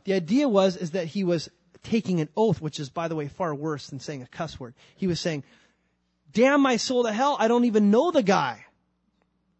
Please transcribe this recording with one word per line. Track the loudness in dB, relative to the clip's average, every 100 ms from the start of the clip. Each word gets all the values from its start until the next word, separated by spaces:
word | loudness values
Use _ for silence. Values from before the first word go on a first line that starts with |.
The | -4
idea | -2 0 2 2
was, | 4 4 2
is | -4
that | -6 -6
he | -4
was | 0 0 -2 -14 _ _
taking | -4 -2 0 -2
an | -2 0
oath, | 0 0
which | -4 -10
is, | -10
by | -6 -6
the | -4
way, | -6
far | -6 -6
worse | -4 -6 -8 -8
than | -14
saying | -12 -14
a | -14
cuss | -12 -10 -10
word. | -16 -18 _ _
He | -4
was | -2
saying, | -4 -6 -8 _ _ _ _ _ _ _ _
Damn | 2 4 4
my | 2 2
soul | 0 0
to | 0
hell, | 0 0 0
I | 2
don't | 2 2
even | 4 4
know | 4 4
the | 2
guy. | 4 2 2 -6 -14 _ _ _ _ _ _ _ _ _